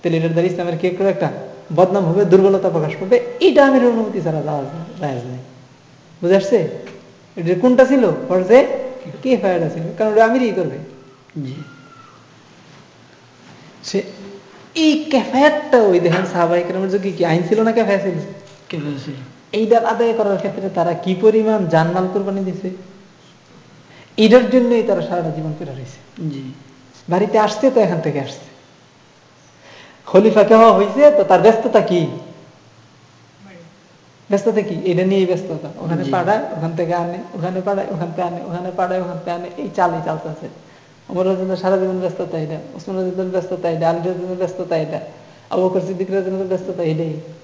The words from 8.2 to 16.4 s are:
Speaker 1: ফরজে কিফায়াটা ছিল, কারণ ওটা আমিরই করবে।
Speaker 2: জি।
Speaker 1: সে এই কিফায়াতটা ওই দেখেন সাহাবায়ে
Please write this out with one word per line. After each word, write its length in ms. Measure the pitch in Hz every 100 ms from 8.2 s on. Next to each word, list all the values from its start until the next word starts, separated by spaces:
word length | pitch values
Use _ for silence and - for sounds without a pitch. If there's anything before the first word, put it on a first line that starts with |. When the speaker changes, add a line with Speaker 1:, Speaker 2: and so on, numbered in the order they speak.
| -
Speaker 1:
ফরজে 400 | 185 180 240 - - - - - -
কিফায়াটা 460 | 254 233 190 175 160
ছিল, 140 | 160 160 -
কারণ 140 | 220
ওটা 140 | 214 226
আমিরই 260 | 254 240
করবে। 260 | 185 156 135 - - - - _ - 131
Speaker 2:
জি। 180 | 147 147 - - - - - - - - - - - - - - - - - - - - -
Speaker 1:
সে 180 | - 196 - - - - - - - -
এই 280 | 311 285 -
কিফায়াতটা 680 | 269 220 254 294 302 294 254
ওই 180 | 208 175
দেখেন 260 | 170 180 180
সাহাবায়ে 380 | 175